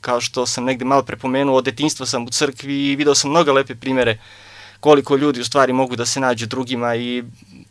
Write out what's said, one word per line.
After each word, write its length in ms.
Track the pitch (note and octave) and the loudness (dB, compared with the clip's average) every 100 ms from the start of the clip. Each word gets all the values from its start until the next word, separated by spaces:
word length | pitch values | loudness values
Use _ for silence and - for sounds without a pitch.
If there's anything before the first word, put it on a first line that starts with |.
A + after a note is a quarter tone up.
Kao 200 | - B2 | -4 -2
što 240 | A#2 - B2 | -2 -4 -4
sam 180 | - | -4
negde 220 | B2 B2+ B2+ | -4 -2 2
malo 160 | C#3 | 2
pre 160 | B2+ - | 0 -6
pomenuo, 380 | C3 C3 C#3 C3 | -4 -2 2 2
od 100 | B2+ | 2
detinjstva 400 | A#2+ D3+ - B2+ | -2 -4 -4 -4
sam 180 | B2+ | -6
u 60 | A#2+ | -4
crkvi 640 | - C#3+ C3 C#3 C#3 C#3 | -2 -2 -4 -6 -4 -2
i 40 | C#3 | 2
video 200 | D3 C3+ | 2 2
sam 140 | C#3+ | 2
mnogo 240 | D#3+ D3+ | 2 4
lepe 220 | C3+ B2+ A#2+ | 2 0 -6
primere 420 | C3 C3 A#2+ A2 - - - - - - | -4 0 0 -2 -8 -20 -20 -20 -20 -2
koliko 360 | D3 D3 B2+ C#3 | 4 4 4 2
ljudi 260 | D3 B2+ | 2 0
u 40 | A#2 | -2
stvari 280 | C#3+ C3 | 2 2
mogu 220 | B2+ C3 B2 | 2 0 -2
da 100 | A#2 | -4
se 140 | C#3+ | -2
nađu 260 | C3 A#2 A2+ | 0 0 -4
drugima 500 | C3 B2 B2+ A#2+ A#2 | -6 -4 -4 -2 -2
i 280 | A#2+ B2 A#2+ - - - - | -4 -6 -8 -16 -20 -20 -4